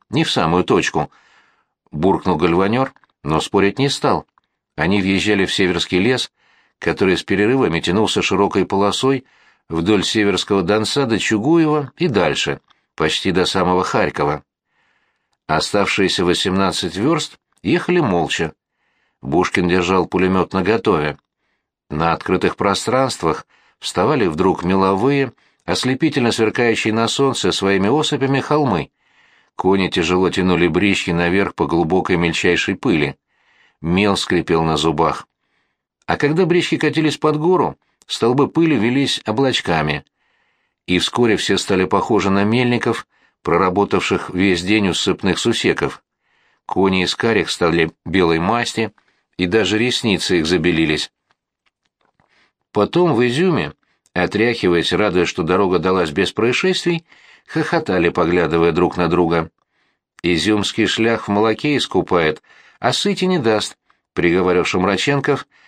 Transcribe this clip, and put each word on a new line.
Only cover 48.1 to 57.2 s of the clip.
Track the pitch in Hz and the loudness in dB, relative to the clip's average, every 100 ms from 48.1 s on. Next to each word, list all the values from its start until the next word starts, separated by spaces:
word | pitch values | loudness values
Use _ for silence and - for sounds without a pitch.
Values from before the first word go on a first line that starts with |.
| 92 85 82 | 0 2 2
масти, | 90 117 127 - 110 - _ _ _ - | 0 -2 -4 -4 -6 -8 _ _ _ -6
и | 90 | 0
даже | 110 95 107 | 0 0 0
ресницы | 123 - 117 92 - 90 | -2 -2 0 -2 0 0
их | 78 | 0
забелились. | 90 80 80 80 78 - _ _ _ _ _ _ _ _ _ _ _ _ _ _ _ _ | 0 0 0 0 -2 -6 _ _ _ _ _ _ _ _ _ _ _ _ _ _ _ _
Потом | - 101 175 175 | 0 0 2 2
в | 117 123 | 2 0
Изюме, | 127 185 139 73 - _ _ _ | 0 0 0 -4 -8 _ _ _
отряхиваясь, | 90 87 104 117 117 95 87 80 | -2 -2 0 0 0 2 2 2
радуясь, | 90 104 90 85 | 0 2 2 0
что | - | -2
дорога | 82 92 98 90 | 0 2 2 0
далась | 87 95 82 | 0 0 0
без | 73 92 | -2 -2
происшествий, | - 113 - 185 185 175 170 - - | 0 -2 0 0 -2 -2 -4 -6 -20